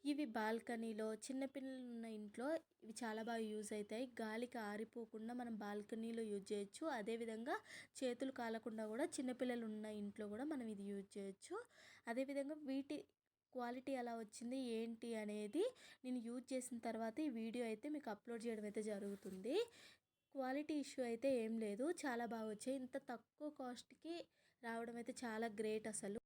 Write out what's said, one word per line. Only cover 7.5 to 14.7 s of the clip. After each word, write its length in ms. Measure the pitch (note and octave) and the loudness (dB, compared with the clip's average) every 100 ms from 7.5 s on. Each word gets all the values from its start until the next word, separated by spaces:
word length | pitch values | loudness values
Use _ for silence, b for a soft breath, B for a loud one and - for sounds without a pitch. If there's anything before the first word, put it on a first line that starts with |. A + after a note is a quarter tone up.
| G4+ B B B - | 0 B B B 0
చేతులు 360 | C4 B3 C4+ | 2 2 0
కాలకుండా 520 | C4 A#3 A3+ A#3 A3 A3 | 2 0 0 0 -2 0
కూడా 180 | A3 D#4 - | 2 2 2
చిన్నపిల్లలు 480 | B3+ B3 B3+ A#3+ A3+ | 0 4 4 4 2
ఉన్న 200 | G#3+ G#3+ | -2 -2
ఇంట్లో 320 | G#3+ G#3 G3+ G#3 | -2 -2 -2 -4
కూడా 160 | G#3 | 0
మనం 220 | D4 D4 A3+ | 0 0 0
ఇది 180 | G3+ G3+ | -2 -2
యూజ్ 200 | G3+ G3 G#3 | -2 -4 -6
చేయొచ్చు. 380 | G3 G3 - F#4+ B4 B B B - | -6 -6 -4 -4 -4 B B B -2
అదేవిధంగా 500 | A#3 C4+ C#4 C#4 D#4 D4 | 2 2 2 0 -2 0
వీటి 280 | C4+ C#4 D4+ - _ _ _ _ | 0 2 -4 -6 _ _ _ _
క్వాలిటీ 380 | B3+ A#3+ B3 B3+ | -4 -2 -2 0
ఎలా 220 | C4+ A#3+ A#3 | 0 2 -2
వచ్చింది 420 | G#3+ - A#3+ C4 B3+ | -4 -4 -2 0 2